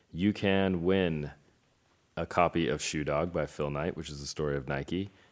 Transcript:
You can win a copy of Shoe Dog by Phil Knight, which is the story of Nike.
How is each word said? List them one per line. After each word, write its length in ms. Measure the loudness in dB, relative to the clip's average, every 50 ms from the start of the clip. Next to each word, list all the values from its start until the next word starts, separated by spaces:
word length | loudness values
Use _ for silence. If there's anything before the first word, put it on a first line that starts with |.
| _ _
You 200 | -4 0 2 2
can 520 | 2 2 2 2 4 4 4 2 2 2 2
win 480 | 4 4 4 4 2 2 0 -4 -6 -8 -14 _ _ _ _ _ _ _ _ _ _ _ _ _ _ _
a 100 | -8 -6
copy 420 | 0 2 4 4 4 4 2 2 2
of 120 | 0 0
Shoe 220 | -2 -2 -2 -2 -2
Dog 300 | 0 0 0 0 0 0
by 120 | -2 -2
Phil 240 | -2 -4 -4 -4 -2
Knight, 280 | -2 -2 -2 -2 -4
which 120 | -6 -8 -10
is 120 | -10 -10
the 60 | -10
story 280 | -8 -4 -2 -2 0 -2
of 120 | -2 -2
Nike. 420 | -4 -4 -4 -4 -4 -4 -4 -4 -6 -10 -18 -20 _